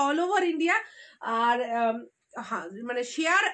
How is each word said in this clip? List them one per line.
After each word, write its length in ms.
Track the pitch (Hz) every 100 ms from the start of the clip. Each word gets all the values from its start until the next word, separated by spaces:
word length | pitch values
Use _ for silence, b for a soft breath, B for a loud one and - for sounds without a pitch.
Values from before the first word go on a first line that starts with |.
all 140 | 277 302
over 160 | 359 403 349
India। 240 | 320 330 440 B B B B 226 226
আর, 180 | 233 240 233 233
আম, 160 | 226 233 - _ _ 240 214
হ্যাঁ, 180 | 208 170 196 240
মানে 120 | 247 247
শেয়ার 280 | - 320 381 415